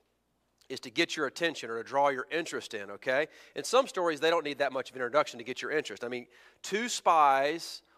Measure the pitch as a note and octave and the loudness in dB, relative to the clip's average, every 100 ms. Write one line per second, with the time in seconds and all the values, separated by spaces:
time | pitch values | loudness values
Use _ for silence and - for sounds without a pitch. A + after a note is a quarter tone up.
0 | _ _ _ _ _ _ _ B2+ C3 A2+ | _ _ _ _ _ _ _ -12 -8 0
1 | E3 - C#3 - E3+ E3+ B2 A2+ G#2 C3+ | 0 0 -2 0 -2 -2 -6 -8 -2 2
2 | C#3+ C3 B2+ D#3+ D#3+ C#3 - G#2+ G2+ G#2 | 2 2 -4 -4 -4 -6 -8 -10 -10 -8
3 | C3+ C3 D#3 - - - C#3+ A#3+ C4 - | -2 0 0 -6 -14 -10 0 2 2 0
4 | F3 D3+ D#3 E3+ D3 C3+ C#3 C3 B2 C3 | 0 2 2 2 0 -2 -2 -2 -6 -6
5 | A#2+ C#3 D3+ A#2+ A#2 B2+ - D3+ C#3 G2+ | 0 2 0 -4 -10 -8 -2 -2 -2 -8
6 | A#2+ B2 A#2+ - - _ - G3+ A#3+ - | -6 -6 -10 -20 -20 _ -6 -4 -2 0
7 | G3+ E3 C#3+ C3+ C#3 E3+ - - _ | 4 8 8 6 4 0 -6 -14 _